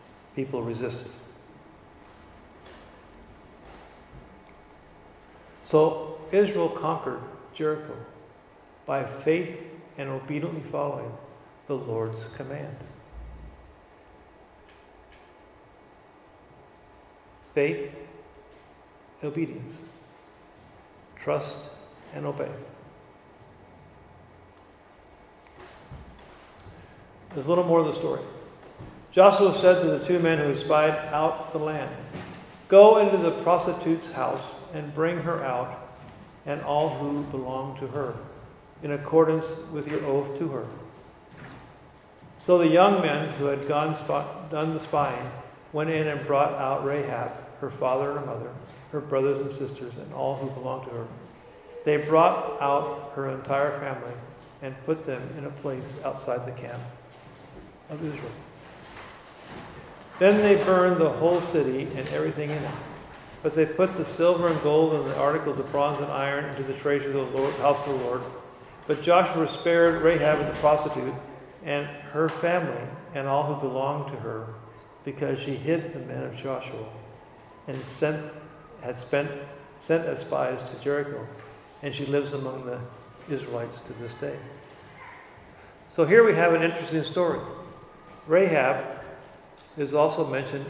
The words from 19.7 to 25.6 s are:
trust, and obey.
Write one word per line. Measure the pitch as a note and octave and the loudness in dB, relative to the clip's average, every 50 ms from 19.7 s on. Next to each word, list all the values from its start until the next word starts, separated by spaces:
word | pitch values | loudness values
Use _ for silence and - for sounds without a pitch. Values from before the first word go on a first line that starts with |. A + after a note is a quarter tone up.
| - - - - - - - - - - - - - - - - - - - - - - - - - - - - - - | -16 -16 -18 -20 -20 -20 -20 -20 -20 -20 -20 -20 -20 -20 -20 -20 -20 -20 -20 -20 -20 -20 -20 -20 -20 -20 -20 -20 -20 -8
trust, | - - D3 D3 D3 C#3+ - - - - - - - - - - - - - | -4 -2 -2 -2 -2 -6 -12 -14 -16 -18 -18 -20 -20 -20 -20 -20 -20 -16 -12
and | C#3+ D3 | -10 -8
obey. | C#3+ C#3 C#3 C#3 C#3 C#3 A#2+ - - - - - - - - - - - - - - - - - - - - - - - - - - - - - - - - - - - - - - - - - - - - - - - - - - - - - - - - - - - - | -8 -6 -6 -8 -8 -10 -12 -16 -18 -20 -20 -20 -20 -20 -20 -20 -20 -20 -20 -20 -20 -20 -20 -20 -20 -20 -20 -20 -20 -20 -20 -20 -20 -20 -20 -20 -20 -20 -20 -20 -20 -20 -20 -20 -20 -20 -20 -20 -20 -20 -20 -20 -20 -20 -20 -20 -20 -20 -20 -20 -20 -20 -20 -20 -20 -20 -20